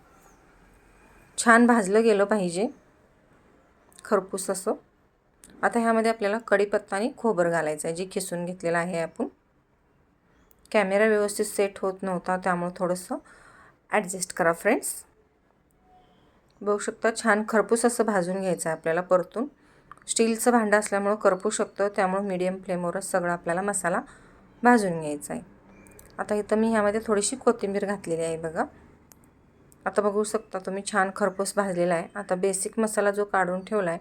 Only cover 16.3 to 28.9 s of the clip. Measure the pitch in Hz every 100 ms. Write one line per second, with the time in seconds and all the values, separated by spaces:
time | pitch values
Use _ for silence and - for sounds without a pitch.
16.3 | _ _ - 202 208 214 - 226 233 226
17.3 | 208 214 220 202 233 247 240 220 202 175
18.3 | 190 190 165 165 160 165 165 180 180 170
19.3 | 208 285 - _ _ - - - - 226
20.3 | 220 247 240 214 208 214 202 202 214 196
21.3 | 185 214 214 208 - 202 202 185 190 202
22.3 | 180 185 190 190 180 175 180 - 190 175
23.3 | 170 175 175 202 196 170 196 - - -
24.3 | - - - 240 240 196 165 151 147 -
25.3 | 160 - - - - - - - - 196
26.3 | 208 208 214 226 220 208 220 220 208 202
27.3 | 254 - 233 196 196 196 196 180 165 165
28.3 | 160 165 170 - - -